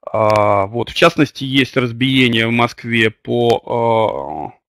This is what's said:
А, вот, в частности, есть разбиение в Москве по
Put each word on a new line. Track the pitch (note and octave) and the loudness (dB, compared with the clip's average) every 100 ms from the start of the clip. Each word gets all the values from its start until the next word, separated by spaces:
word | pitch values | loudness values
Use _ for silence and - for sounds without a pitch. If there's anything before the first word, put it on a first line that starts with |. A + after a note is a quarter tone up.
| - | -6
А, | A2 G#2+ G#2+ G#2 G2+ G2 | -2 2 2 2 0 -2
вот, | A#2 A2+ | -6 -8
в | - | 2
частности, | E3+ - D3 - | 0 2 -2 -2
есть | C3+ C3+ B2+ - | -4 -2 0 -2
разбиение | B2 A#2 C3 C3 B2+ A#2 A2+ | -4 -2 0 2 2 2 0
в | |
Москве | A#2 A#2 - A#2+ A#2 A2 | 0 0 -2 -4 0 0
по | - - A#2+ A#2+ A#2 - A#2+ A#2 A2+ A2 C#2 C#2 D2+ D2+ - | 0 -6 0 2 0 0 -2 0 2 0 -2 -8 -10 -12 -16